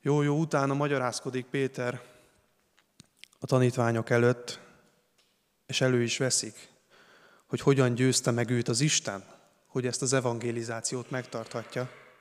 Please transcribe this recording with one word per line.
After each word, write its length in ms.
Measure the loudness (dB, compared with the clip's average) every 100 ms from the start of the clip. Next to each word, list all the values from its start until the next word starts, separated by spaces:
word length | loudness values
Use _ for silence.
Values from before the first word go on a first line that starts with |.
Jó, 220 | 2 2
jó, 160 | 2 2
utána 360 | 0 0 0
magyarázkodik 720 | 0 0 0 -2 -4 -6 -6 -6
Péter 560 | -2 -2 -2 -6 -6 -12 -20 _ _ _ _ _ _ _ _ -20 _ -20 _
a 80 | 0
tanítványok 640 | 2 2 2 0 0 2
előtt, 500 | 4 4 2 -4 -14 -16 -20 _ _ _ _ _ _ _ _ _
és 100 | -2
elő 220 | 2 2
is 140 | 2 0
veszik, 520 | 0 -2 -4 -12 -20 _ _ _ -20 -20 -20 _ _
hogy 140 | 0
hogyan 340 | 4 6 4
győzte 360 | 4 2 2 2
meg 200 | 0 0
őt 180 | 0 0
az 120 | 0
Isten, 440 | 2 0 -2 -10 -12 -20 _ _ _
hogy 200 | -4 -4
ezt 160 | -4
az 100 | 0
evangelizációt 1000 | 0 0 -2 -4 -4 -6 -6 -6 -8 -6
megtarthatja. 800 | -8 -8 -10 -8 -10 -8 -6 -8 -10 -20 _